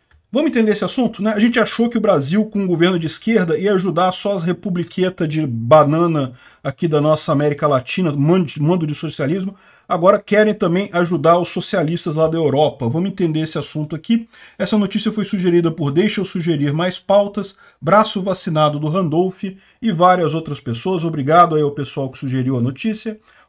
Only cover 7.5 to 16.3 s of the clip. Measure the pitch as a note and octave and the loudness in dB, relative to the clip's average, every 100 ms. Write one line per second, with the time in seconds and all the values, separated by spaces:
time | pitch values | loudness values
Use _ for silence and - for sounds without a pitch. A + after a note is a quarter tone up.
7.5 | C#3+ D3+ C3 - - F3 C#3+ C#3+ F#3+ D3 | 0 0 0 -2 -2 -2 0 2 2 0
8.5 | D3+ D3 F3+ D3+ D3 D#3 - C#3 F#3+ F#3+ | -2 0 0 -2 -6 -8 -6 -4 -2 -4
9.5 | - _ _ - F3+ F3+ G3+ - G#3 G#3+ | -10 _ _ -6 2 4 4 2 2 2
10.5 | G#3 F3+ F3+ G3+ F3 F3 E3 D#3+ F3 F3 | 2 0 0 -2 -2 0 2 4 4 2
11.5 | F#3 - F#3+ D3+ E3+ E3+ D#3 D#3+ E3 D3+ | -4 -4 -2 -2 -2 -4 0 0 2 0
12.5 | C#3 D3+ - A#2 D#3+ F#3+ F#3+ E3+ D#3 D#3 | 2 0 0 -2 -2 -2 -2 -2 0 -4
13.5 | D#3 C#3 D3+ D3+ D#3 - A#3 A3+ - - | -6 -8 -8 -8 -8 -2 -2 -2 -16 -20
14.5 | - G3 G#3+ G3 G#3 G#3+ G#3+ G3 F#3+ F3+ | -8 -2 0 0 -2 -4 -4 -4 -2 2
15.5 | F3 E3+ D#3+ C#3+ D3 G#3+ G#3 F3+ | 2 2 -2 0 2 0 0 -4